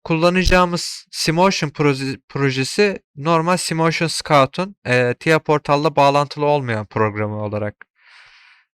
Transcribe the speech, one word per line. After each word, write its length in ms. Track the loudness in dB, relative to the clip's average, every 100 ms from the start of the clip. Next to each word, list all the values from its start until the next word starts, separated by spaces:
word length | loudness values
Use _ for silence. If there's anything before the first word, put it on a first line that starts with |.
kullanacağımız 1000 | -4 0 2 2 2 2 2 -2 -8 -12 -14
Simotion 580 | -6 -2 2 2 0 -4
proje-, 520 | 0 0 0 -4 -10 _
projesi 760 | -2 -2 0 -4 0 0 0 _ -8
normal 420 | 0 0 2 -2
Simotion 500 | -2 0 0 0 -4
Scout'un, 680 | -4 0 2 2 0 -8 -8 -2
e, 300 | 0 0 -2
tia 200 | 0 0
portalla 560 | 2 -2 2 0 2 2
bağlantılı 500 | 4 4 0 -2 0
olmayan 400 | 0 0 -4 -4
programı 580 | -2 -2 -2 -6 -4
olarak, 420 | -6 -6 -6 -10 -20 _ _ -20 -20 _ _ _ _